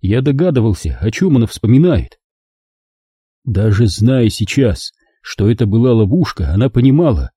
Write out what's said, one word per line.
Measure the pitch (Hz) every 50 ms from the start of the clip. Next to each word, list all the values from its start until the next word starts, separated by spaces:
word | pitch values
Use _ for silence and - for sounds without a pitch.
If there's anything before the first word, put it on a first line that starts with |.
Я | - 95 104 123 131
догадывался, | 147 139 139 180 185 131 127 113 113 101 - - 80 64 -
о | 85 110
чем | - - 185 190 147
она | 127 117
вспоминает. | 110 - - - 104 120 135 170 180 151 92 62 - - _ _ _ _ _ _ _ _ _ _ _ _ _ _ _ _ _ _ _ _ _ _ _ _ _ _
Даже | 131 101 90 104 110 104 98 120
зная | 104 87 - 104 120 131 131 120 110
сейчас, | - - 107 - - 139 139 113 85 - - - _ _ _ _ _ _
что | _ - - - 98
это | 104 120 - 120
была | 104 98 113 120 127 120
ловушка, | 113 107 92 123 185 165 - - - 87 71 80
она | 101 123 135
понимала | - 127 123 135 135 151 175 156 113 76 64 - _